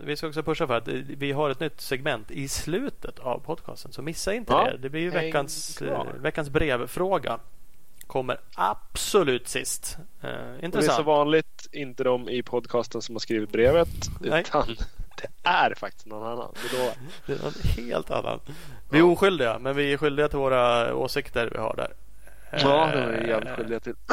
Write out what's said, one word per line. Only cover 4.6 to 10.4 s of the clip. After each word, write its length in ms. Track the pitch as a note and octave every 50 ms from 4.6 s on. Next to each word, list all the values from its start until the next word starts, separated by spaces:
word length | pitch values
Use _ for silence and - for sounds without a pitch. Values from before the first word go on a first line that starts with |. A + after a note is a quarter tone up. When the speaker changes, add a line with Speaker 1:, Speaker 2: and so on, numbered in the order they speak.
| G#3
Speaker 1:
det. 120 | - -
Det 120 | B2 B2+ C3+
blir 100 | D3 D#3+
ju 100 | E3 F3+
Speaker 2:
Häng 100 | F3+ F3+ D#3+
Speaker 1:
veckans, 540 | D#3+ D#3+ D3 C#3 C3+ - - - - - -
Speaker 2:
kvar. 100 | C#3+ C#3 C#3 B2 - B2 -
Speaker 1:
eh, 60 | B2+
veckans 300 | C3+ D#3 - - D3+ C#3+
brevfråga. 880 | C3+ D#3 D#3+ D3+ B2+ A#2+ B2 B2 - D#3 F3+ F#3+ F#3+ E3 C3 - A#2 - - - - - - - - - - - - - -
Kommer 340 | - - C3+ B2+ B2 C3 - - - -
absolut 960 | - F3+ G3 G#3+ - - - - - - - - G#3 F3 C#3 B2+ A#2+ - -
sist. 480 | - C3 B2+ - - - - - - - D3+ - - - -
Eh, 60 | B2+
Speaker 2:
Och 60 | B2
det 20 | B2